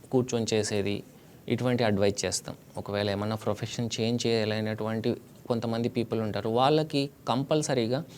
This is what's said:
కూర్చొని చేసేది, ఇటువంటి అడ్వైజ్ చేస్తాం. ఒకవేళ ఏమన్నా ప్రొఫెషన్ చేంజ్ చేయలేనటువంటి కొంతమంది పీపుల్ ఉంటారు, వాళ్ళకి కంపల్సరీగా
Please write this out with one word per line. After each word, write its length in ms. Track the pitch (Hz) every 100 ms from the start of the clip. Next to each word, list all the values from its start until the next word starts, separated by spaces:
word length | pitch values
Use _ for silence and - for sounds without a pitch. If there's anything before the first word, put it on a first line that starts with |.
| -
కూర్చొని 340 | 127 127 117 110
చేసేది, 420 | 110 104 107 101 101 - - - - -
ఇటువంటి 280 | 120 123 120 110
అడ్వైజ్ 300 | 98 101 101
చేస్తాం. 320 | 92 - - - - 101
ఒకవేళ 280 | 101 101 104
ఏమన్నా 240 | 101 107 110 113
ప్రొఫెషన్ 420 | 104 113 - 113 -
చేంజ్ 220 | 113 120
చేయలేనటువంటి 840 | 120 113 107 110 107 110 107 113 113 - - - -
కొంతమంది 380 | 117 113 117 120 120
పీపుల్ 240 | 113 113 107
ఉంటారు, 240 | 101 110 117
వాళ్ళకి 420 | 135 156 156 143 139 - -
కంపల్సరీగా 720 | 120 143 156 147 127 113 127 -